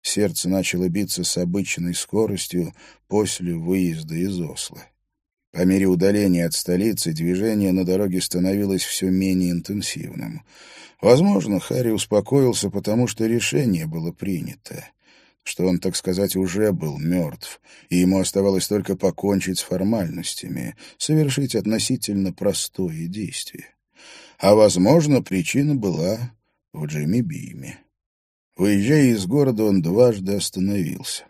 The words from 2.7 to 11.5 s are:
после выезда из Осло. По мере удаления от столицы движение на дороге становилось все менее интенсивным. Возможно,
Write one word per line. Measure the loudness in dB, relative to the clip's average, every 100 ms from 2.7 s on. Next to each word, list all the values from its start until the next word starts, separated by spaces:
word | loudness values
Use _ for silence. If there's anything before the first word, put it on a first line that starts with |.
| -8 -20 -20 _
после | 0 0 -2 -4 -4
выезда | -2 0 0 -4 -8 -4
из | -4 -4
Осло. | -8 -8 -12 -14 -20 _ _ _ _ _ _
По | 0 2
мере | 4 4
удаления | 4 4 4 2 2 0
от |
столицы | -2 -2 0 0 -2 -4
движение | -2 -2 0 0 2 2
на | 2
дороге | 2 0 0 -2
становилось | -2 -2 0 0 0 -2
все | -2 -2 0
менее | 2 2 2 0
интенсивным. | -2 -4 -6 -6 -8 -10 -10 -10 -12 _ -20 -20 -20 -20 _
Возможно, | 4 6 6 2 0